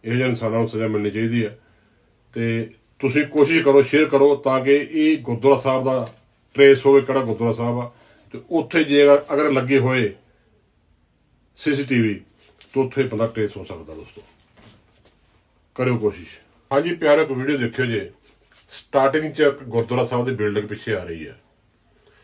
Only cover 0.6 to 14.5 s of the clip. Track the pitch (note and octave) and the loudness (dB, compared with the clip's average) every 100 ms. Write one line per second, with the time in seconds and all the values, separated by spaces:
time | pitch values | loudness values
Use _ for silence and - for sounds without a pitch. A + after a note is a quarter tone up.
0.6 | A2 A2 A2 G#2+ G#2 G#2 A2+ A#2 G#2+ - | -2 -2 -4 -2 -4 -4 -2 -2 -4 -8
1.6 | _ _ _ _ _ _ _ A#2 A#2 A#2 | _ _ _ _ _ _ _ -6 -4 -4
2.6 | A2 _ _ _ C#3 C#3+ D3 D3+ C#3+ E3 | -8 _ _ _ -2 -2 -2 2 4 4
3.6 | C#3 C#3 C3+ D3 D3+ C#3 C#3+ C#3 C#3 C3 | 4 4 4 2 2 4 4 4 0 0
4.6 | C3 C#3+ C#3 D#3+ D#3 D3+ A#2+ A#2 C3+ C3+ | 2 2 2 0 0 0 -4 0 2 4
5.6 | C3+ C3 C3 C3 - - _ _ _ - | 2 -2 -2 -2 -6 -12 _ _ _ 4
6.6 | C#3 C3+ C#3 C#3 C3+ C3 A#2 A2 A#2 G#2+ | 6 6 6 4 4 -2 -2 -2 -2 -2
7.6 | A#2+ A#2+ A#2+ _ _ _ _ B2+ - E3 | -4 -6 -8 _ _ _ _ -20 -4 -4
8.6 | - E3 C#3+ C#3+ C#3+ C#3+ - C#3+ D3+ C3+ | 0 -2 2 4 6 6 4 -2 0 -2
9.6 | B2 C3+ B2+ C3 G#2 - _ _ _ _ | 0 0 2 -2 -4 -8 _ _ _ _
10.6 | _ _ _ _ _ _ _ _ _ _ | _ _ _ _ _ _ _ _ _ _
11.6 | D#3 C#3 C3 B2+ A2 F#2+ - _ _ _ | -4 -4 -2 0 0 -4 -14 _ _ _
12.6 | - C3+ C3+ C3+ C3 G#2+ A2+ - G#2 G2+ | -8 -4 -4 -2 -4 -2 -4 -4 -6 -8
13.6 | F2+ E2 D2+ D#2+ - - - _ _ | -16 -16 -16 -20 -20 -20 -20 _ _